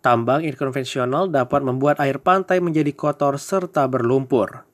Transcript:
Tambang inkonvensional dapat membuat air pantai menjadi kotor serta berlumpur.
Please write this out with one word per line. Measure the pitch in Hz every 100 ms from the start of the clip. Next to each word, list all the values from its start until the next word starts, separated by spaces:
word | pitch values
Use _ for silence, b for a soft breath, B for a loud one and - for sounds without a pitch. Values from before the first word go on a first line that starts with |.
Tambang | 139 117 117 143
inkonvensional | 165 131 135 135 127 139 123 143 190
dapat | 143 120 143
membuat | 135 127 143 147
air | 139 135
pantai | - 190 190 185
menjadi | 175 156 147
kotor | 143 151 143 139 139
serta | - 190 180 151 135
berlumpur. | 127 117 135 135 127 95 - -